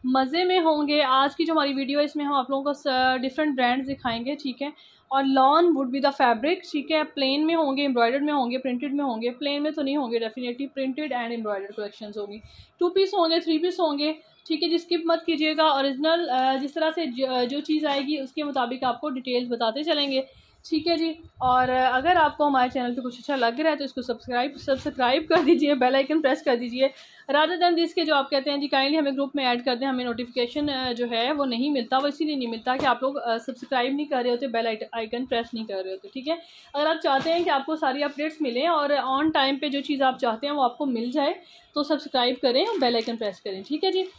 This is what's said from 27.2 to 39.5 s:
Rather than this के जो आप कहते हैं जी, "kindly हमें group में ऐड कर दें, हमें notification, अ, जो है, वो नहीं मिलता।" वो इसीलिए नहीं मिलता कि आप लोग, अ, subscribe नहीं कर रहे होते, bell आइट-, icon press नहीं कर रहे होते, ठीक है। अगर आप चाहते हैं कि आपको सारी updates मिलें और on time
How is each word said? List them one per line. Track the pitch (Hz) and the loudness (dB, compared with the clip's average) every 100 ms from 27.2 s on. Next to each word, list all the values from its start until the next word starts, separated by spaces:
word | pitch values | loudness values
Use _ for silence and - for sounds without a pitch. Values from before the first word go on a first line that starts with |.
| - | -2
Rather | 285 311 349 | 2 2 2
than | 349 339 | 2 2
this | 339 | 0
के | 359 311 | 0 2
जो | 285 | 2
आप | 269 | 2
कहते | 285 269 | -2 0
हैं | 285 | -4
जी, | 285 | 0
"kindly | 277 277 311 | 0 2 2
हमें | 285 | 0
group | 269 277 285 | -2 -4 -2
में | 254 | 0
ऐड | 240 | 0
कर | 247 247 | 0 -2
दें, | 269 | -2
हमें | 254 247 | -2 -4
notification, | 233 240 254 240 294 294 | -6 -6 -2 -2 -2 -2
अ, | 262 254 | -2 -4
जो | 240 240 | -2 -2
है, | 233 240 | 0 0
वो | 302 269 | 0 -2
नहीं | 233 277 | 0 0
मिलता।" | 285 226 262 | -2 0 0
वो | 285 | 0
इसीलिए | 285 311 285 | -2 -4 -2
नहीं | 240 | -4
मिलता | 226 247 262 | -4 -4 0
कि | 285 | 2
आप | 240 | 2
लोग, | 262 277 | 0 -2
अ, | 240 233 | -2 -4
subscribe | 233 247 254 262 247 285 | -4 -12 -4 -2 0 -2
नहीं | 294 | -2
कर | 269 | -2
रहे | 240 | 0
होते, | 240 269 | -2 -2
bell | 226 226 | -2 -2
आइट-, | 220 - | -4 -8
icon | 233 220 240 262 | -8 -6 -6 -4
press | 233 233 | -4 -4
नहीं | 226 220 | -8 -8
कर | 196 | -8
रहे | 185 | -8
होते, | 190 196 | -10 -12
ठीक | 269 262 | -10 -6
है। | 339 - - - 285 | -6 -6 -20 -10 -2
अगर | 302 | 0
आप | 330 | 0
चाहते | 330 269 294 | 2 2 2
हैं | 339 | 0
कि | 339 | 2
आपको | 285 269 311 | 0 0 -2
सारी | 294 262 | 0 0
updates | 285 285 302 311 | -4 -2 -6 -2
मिलें | 285 240 320 | -2 0 0
और | 320 285 285 | 2 2 0
on | 254 269 311 | 0 2 2
time | 311 269 | 4 2